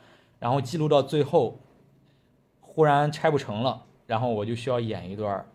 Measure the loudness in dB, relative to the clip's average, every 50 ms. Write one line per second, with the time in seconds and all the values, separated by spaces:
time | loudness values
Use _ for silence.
0 | _ _ _ _ _ _ _ _ -2 0 0 0 -2 -2 -2 -2 2 4 4 4
1 | 4 2 0 0 2 2 2 2 2 0 -2 -10 -18 _ _ _ _ _ _ _
2 | _ _ _ _ _ _ _ _ _ _ _ _ _ -6 0 2 4 4 4 4
3 | 2 0 0 0 0 2 2 0 -2 -4 -6 -4 -2 -4 -4 -6 -10 _ _ _
4 | _ -4 -2 -2 0 -2 -2 -2 -2 -4 -6 -4 -4 -4 -2 -2 -2 -4 -6 -8
5 | -8 -10 -8 -6 -4 -4 -4 -6 -8 -12